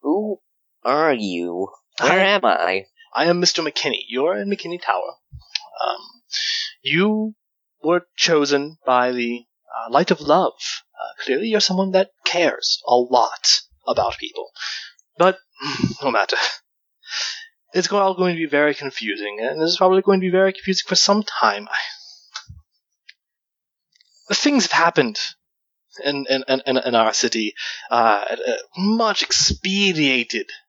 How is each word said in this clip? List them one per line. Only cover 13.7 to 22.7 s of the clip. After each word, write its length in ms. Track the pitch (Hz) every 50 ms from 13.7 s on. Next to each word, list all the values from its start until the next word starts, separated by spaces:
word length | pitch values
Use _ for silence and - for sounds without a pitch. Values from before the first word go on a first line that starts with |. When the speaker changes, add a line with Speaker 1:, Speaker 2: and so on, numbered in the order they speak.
| _ _ _
Speaker 2:
about 320 | - 123 117 101 113 113 -
people. 320 | - - - - - - _ - - - - - - - - _ _ _ _ -
But, 200 | 170 185 185 - _ _ _ - 139 147
<sighs> 320 | 139 139 - - - - 143
no 80 | 139
matter. 260 | 117 107 98 - - - - - - - _ _ _ _ _ _ _ _ _ - - - - - - - - - _ _ _ _ -
It's 140 | 180 180 -
go-, 100 | 196 202
all 160 | 196 190 190
going 200 | 175 185 180 175
to 60 | 165
be 60 | 165
very 280 | 147 143 143 147 147 147
confusing, 640 | - 143 139 - - 113 107 98 107 104 104 101 104
and 200 | 110 131 151 156
this 100 | 160 170
is 60 | 170
probably 260 | - 190 185 190 190 190
going 180 | - 196 190
to 60 | 185
be 40 | 185
very 220 | 175 185 190 190 190
confusing 320 | - - - 190 180 - -
for 60 | 185
some 280 | 175 - - 202 214 208
time. 460 | - - - - 220 202 208 208 -
I, 60 | - - - - - - - - - - _ _ _ - - _ - - _ _